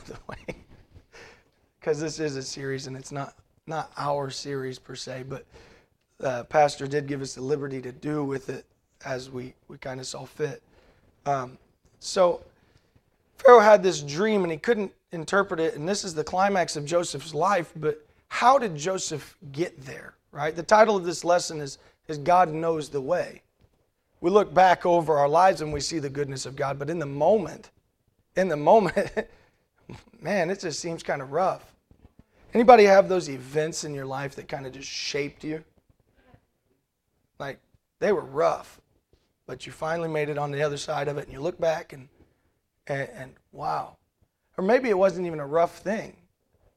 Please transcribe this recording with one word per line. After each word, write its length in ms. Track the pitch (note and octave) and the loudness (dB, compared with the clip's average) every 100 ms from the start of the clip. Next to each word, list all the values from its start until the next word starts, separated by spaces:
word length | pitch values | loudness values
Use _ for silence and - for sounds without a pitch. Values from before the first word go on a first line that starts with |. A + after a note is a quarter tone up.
| - | -12
the 100 | - - | -16 -16
way, 300 | - - - - - _ - _ - - - _ _ _ _ | -14 -14 -16 -20 -20 _ -20 _ -20 -20 -20 _ _ _ _
'cause 180 | E3 D3 | -4 -4
this 200 | D#3+ D#3 | -4 -4
is 160 | D#3 C3+ | -6 -6
a 60 | |
series, 440 | C3 D3 C3+ C3+ B2+ | -10 -10 -8 -8 -8
and 100 | C3 | -14
it's 160 | C3+ | -12
not, 220 | C#3+ C#3 - _ _ - | -10 -10 -16 _ _ -10
not 260 | D#3 - - | -8 -8 -8
our 340 | C#3+ C#3+ C3+ | -4 -4 -4
series 480 | B2+ C#3+ C#3 C3 B2+ | -10 -8 -8 -8 -12
per 160 | - | -16
se, 300 | C3 - B2+ C3 | -14 -12 -12 -12
but, 160 | C3 - - - - _ _ _ - | -14 -16 -20 -20 -20 _ _ _ -8
uh, 220 | C3+ B2 | -6 -6
Pastor 420 | - D#3 D3 - C3+ | 0 2 2 0 -4
did 220 | D3 C3+ | -4 -4
give 120 | C#3+ | -8
us 140 | C3 | -8
the 60 | B2+ | -8
liberty 420 | C3 D3 C#3 C3+ | -4 -4 -4 -8
to 100 | B2 | -12
do 320 | C3 D3 D3+ | -10 -6 -4
with 240 | C#3 C3+ - | -4 -6 -8
it 160 | B2+ - _ _ _ | -12 -16 _ _ _
as 260 | - B2+ C3 | -10 -8 -8
we, 240 | B2+ B2+ - - | -12 -14 -18 -20
we 80 | D3 | -16
kinda 260 | C3+ C3 | -12 -12
saw 200 | C3 C#3 | -12 -12
fit. 380 | C3 - D3 B2 _ _ _ _ _ _ C#3+ | -14 -8 -8 -8 _ _ _ _ _ _ -4
Um, 320 | C3+ B2+ - _ _ _ _ | -4 -6 -16 _ _ _ _
so 440 | - G3 F3+ - - _ _ _ _ _ _ _ _ - | -6 2 2 2 -8 _ _ _ _ _ _ _ _ 4
Pharaoh 220 | C4 A#3+ | 10 10
had 220 | G#3 G#3 | 10 8
this 200 | F#3 D3+ | 6 -2
dream, 420 | C#3+ D3 A3 G#3 | -6 -2 0 2
and 80 | F3 | 0
he 60 | D3+ | -2
couldn't 340 | - A3 F#3+ - _ | 0 0 -2 -10 _
interpret 460 | E3+ D3+ G3 G3 E3+ | -12 -2 0 0 0
it, 160 | D#3+ | -2
and 140 | C#3+ D#3+ | -2 -4
this 160 | G3+ | -4
is 100 | G3 | -4
the 80 | D#3 | -6
climax 540 | D3 F#3 G3+ G3 D#3+ D3+ | -4 0 2 2 -2 -4
of 80 | |
Joseph's 500 | D3 F3 E3+ C#3+ D#3 | -2 0 0 -6 -8
life, 380 | D3+ F#3 G3 E3 | -2 2 0 -2
but 320 | D#3+ D#3 D3 _ _ _ | -4 -4 -4 _ _ _
how 300 | - A#3+ C#4 | 4 6 6
did 180 | A3+ D3 | 2 -4
Joseph 600 | E3 F#3+ - D3+ - _ D3 | -4 -4 -6 -8 -12 _ -14
get 300 | C3+ F3 - | -8 -8 -8
there, 300 | C3 - - _ _ | -16 -16 -16 _ _
right? 240 | D3 D#3 | -6 -4
The 80 | E3 | -4
title 340 | D3+ G#3+ A3 G3 | 4 6 8 4
of 80 | |
this 200 | E3+ D#3 | -2 -2
lesson 360 | E3 F3 - D#3 | 2 2 0 -8
is, 180 | C#3 - _ _ - | -10 -12 _ _ -12
"Is 120 | D3+ | -4
God 320 | C#3+ F3+ E3+ | 4 4 4
Knows 380 | D#3 E3 D#3+ C#3 | 0 -2 -2 -4
the 100 | C#3+ | -6
Way." 420 | C3 F3 - - _ _ _ _ _ _ _ _ | -2 -2 -2 -10 _ _ _ _ _ _ _ _
We 100 | E3+ | 4
look 220 | G#3 F#3 | 4 4
back 320 | D3+ F#3 E3+ | 6 6 6
over 340 | F3+ E3+ D#3 D3 | 4 2 2 2
our 100 | C#3+ | 4
lives 340 | D#3+ F#3+ D#3 | 6 6 4
and 100 | D3+ | -4
we 80 | D3 | -6
see 180 | - E3 | -6 -6
the 120 | C#3 | -6
goodness 360 | C#3 C#3 C3+ C3 | -6 -6 -8 -10
of 80 | |
God, 240 | C3+ C#3 C#3 | -6 -6 -4
but 120 | C#3+ | -6
in 80 | E3+ | -6
the 80 | C#3+ | -6
moment, 640 | C#3+ D#3+ A3 D#3 - - _ _ _ _ _ _ - | 0 2 2 0 -12 -20 _ _ _ _ _ _ -2
in 120 | F#3+ | 0
the 80 | D3 | 2
moment, 540 | D3+ A3 F3 G#3 D#3+ A3 - - _ _ _ | 6 6 6 -2 -4 -6 -8 -16 _ _ _
<laughs> 540 | _ - - - _ | _ -20 -20 -20 _
man, 300 | D3+ G3 E3 | -4 -2 -2
it 100 | G3 | -4
just 200 | F3+ C#3 | -6 -8
seems 220 | F3 E3 | -8 -8
kinda 220 | - D3 | -6 -6
rough. 500 | C3+ D3 F#3 - - _ _ _ - _ _ _ - | -4 -2 -2 -2 -12 _ _ _ -20 _ _ _ -2
Anybody 320 | A3 A#3+ A#3 | 6 10 10
have 240 | G3+ G3 F3+ | 10 8 6
those 200 | F#3 D3 | -2 -4
events 560 | C3+ B2+ D3+ D#3 D#3+ | -10 -6 -4 -4 -6
in 100 | D#3 | -8
your 120 | C#3 C3+ | -10 -8
life 280 | C3 C#3 C#3 | -8 -8 -12
that 120 | - | -12
kinda 220 | D3 C3+ | -12 -12
just 180 | C3+ C#3 | -14 -12
shaped 540 | - - D3 C#3+ - | -10 -6 -6 -6 -8
you? 220 | D3+ D#3+ - _ _ _ _ _ _ - _ _ _ _ _ _ _ _ _ - | -10 -10 -12 _ _ _ _ _ _ -20 _ _ _ _ _ _ _ _ _ -14
Like, 200 | C#3 B2 _ _ _ _ | -14 -14 _ _ _ _
they 140 | F3+ | 0
were 80 | F3 | 0
rough, 600 | C3 C#3 E3 - - - _ _ _ _ _ _ - | -2 0 0 0 -8 -20 _ _ _ _ _ _ -18
but 200 | C3 - | -16 -16
you 60 | |
finally 360 | - D#3+ E3+ E3 | -8 -4 -4 -2
made 200 | D#3 D3+ | -2 -2
it 80 | C#3+ | -4
on 140 | D3 | -4
the 120 | C#3+ | -2
other 140 | D3 C#3+ | -2 -4
side 320 | - D3 C#3+ | -6 -4 -4
of 80 | C#3+ | -6
it, 80 | |
and 80 | C3+ | -10
you 80 | C3 | -8
look 180 | E3 F3 | -8 -2
back 340 | E3 D3+ - | -2 -2 -8
and, 160 | C#3+ C3 _ _ _ _ _ _ _ - | -18 -20 _ _ _ _ _ _ _ -8
and, 220 | C#3 B2+ | -6 -6
and 240 | B2 C3 - _ | -12 -18 -20 _
wow. 440 | - D3+ D3+ - - _ _ _ _ _ - | -10 -6 -6 -8 -16 _ _ _ _ _ -4
Or 60 | |
maybe 260 | F#3+ C4 B3 | 2 2 2
it 80 | F#3 | 2
wasn't 280 | G3 F3 F3 | 2 0 -6
even 140 | D#3 | -6
a 60 | C#3 | -2
rough 320 | E3 F3 - | 0 0 -2
thing. 380 | F3+ G#3 D3 - _ _ _ _ _ | -6 -6 -8 -18 _ _ _ _ _